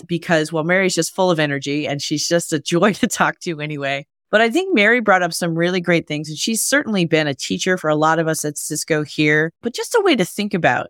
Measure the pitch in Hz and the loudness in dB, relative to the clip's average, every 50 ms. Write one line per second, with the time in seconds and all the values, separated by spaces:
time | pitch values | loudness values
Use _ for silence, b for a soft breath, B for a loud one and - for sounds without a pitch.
0 | - - 175 160 - - 170 156 156 156 165 160 151 170 180 190 190 180 - 165 | -6 -6 -6 -4 0 0 0 0 0 0 -2 -4 0 2 2 2 2 2 0 0
1 | 160 - - - 190 185 175 156 151 147 143 139 135 139 143 151 147 - 143 143 | -2 -2 0 0 2 2 2 2 0 -2 -2 -4 -4 -4 -4 -4 -4 -4 -6 -6
2 | - - 156 147 - - 170 170 - - 165 147 - - 170 170 175 208 190 - | -4 -6 -4 -4 -2 0 0 -2 0 -2 -4 -4 -2 -2 0 2 2 2 2 0
3 | - 202 - - 180 147 - - - 180 165 147 151 151 151 143 139 135 139 139 | -2 -4 0 0 0 0 0 -4 -8 -8 -6 -6 -6 -8 -6 -4 -4 -4 -4 -4
4 | 143 - _ _ _ _ 190 214 226 233 226 339 381 392 359 220 202 214 233 247 | -6 -12 _ _ _ _ 2 2 2 4 2 0 0 2 2 4 4 4 4 2
5 | 220 208 190 185 180 170 165 - 180 170 165 165 170 175 185 185 170 180 170 160 | 4 4 4 4 4 0 -2 -2 -2 -2 0 0 0 0 0 0 0 2 0 0
6 | 156 - 156 147 156 151 156 143 - 233 226 214 - - 269 285 - 220 214 190 | 0 -2 -6 -8 -6 -8 -8 -6 -4 -2 -2 -2 0 0 0 0 0 0 0 0
7 | 170 160 160 156 156 147 135 - - - 185 180 - 185 185 180 - 156 151 151 | 2 2 2 0 0 0 -4 -6 -6 -6 -6 -2 0 0 -2 0 0 0 2 2
8 | 156 156 160 165 160 160 160 - - 151 147 - - - 156 147 - - 160 151 | 4 2 2 2 0 0 -2 -2 -4 -6 -6 -6 -8 -6 -6 -8 -2 -2 -2 -2
9 | 151 - - - 151 151 151 151 156 165 - _ - 233 - - 466 - - 466 | -2 -4 -2 0 2 4 4 4 2 0 -2 _ -8 -8 -6 -6 -6 -2 0 2
10 | 403 381 294 233 - - - - 202 202 - 175 160 139 123 - - | 2 4 2 2 0 -2 -2 -6 -6 -4 -2 2 2 2 2 2 -2